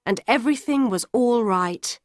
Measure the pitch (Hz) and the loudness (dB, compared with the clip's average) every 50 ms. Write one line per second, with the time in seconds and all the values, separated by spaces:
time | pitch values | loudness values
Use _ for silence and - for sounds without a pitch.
0 | - - 196 190 - - 240 294 226 277 302 262 - - 294 277 269 247 190 180 | -4 -4 -4 -4 0 0 0 0 2 0 -2 -2 -2 -2 0 0 2 0 0 -2
1 | - - - 262 254 240 240 240 226 208 190 185 180 180 175 - - - - - | -4 -2 -2 0 2 2 2 2 2 2 2 2 2 0 -2 -4 -6 -10 -10 -12
2 | _ | _